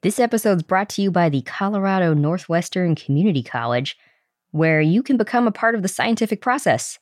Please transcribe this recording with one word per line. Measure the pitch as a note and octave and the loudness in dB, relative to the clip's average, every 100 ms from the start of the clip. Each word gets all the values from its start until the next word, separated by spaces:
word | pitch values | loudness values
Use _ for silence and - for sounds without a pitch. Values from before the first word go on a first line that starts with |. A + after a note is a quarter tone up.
This | - G#3+ | -2 0
episode's | A#3 A3+ G#3+ F#3 | 0 2 0 0
brought | D#3 F#3+ G3+ | 0 -2 -2
to | - | -2
you | G3 | 0
by | F3+ E3+ | 2 2
the | C#3 | 0
Colorado | - - G3 G#3 G3 F#3+ E3+ D3+ | -4 -6 -2 0 0 2 2 2
Northwestern | D3 F3+ - E3 F3 F#3+ F3+ D#3 | 2 -2 -2 -2 -2 -2 0 0
Community | - C#3 G3+ D3 | 0 2 2 0
College, | A#2 B2 A#2 B2 C#3 - _ _ _ _ _ | -4 -4 -2 -2 -4 -10 _ _ _ _ _
where | D#3 D#3+ D#3 | 0 2 4
you | D#3 F#3+ | 4 2
can | C4 B3+ | 2 0
become | G#3+ B3 A#3+ | 2 0 0
a | |
part | G3+ A3+ A#3 | 0 0 0
of | |
the | F#3+ | -4
scientific | - A3+ A3+ A3+ B3 | -4 -2 0 -2 -2
process. | - C4 F#3+ B2 - - | -2 0 0 0 -2 -14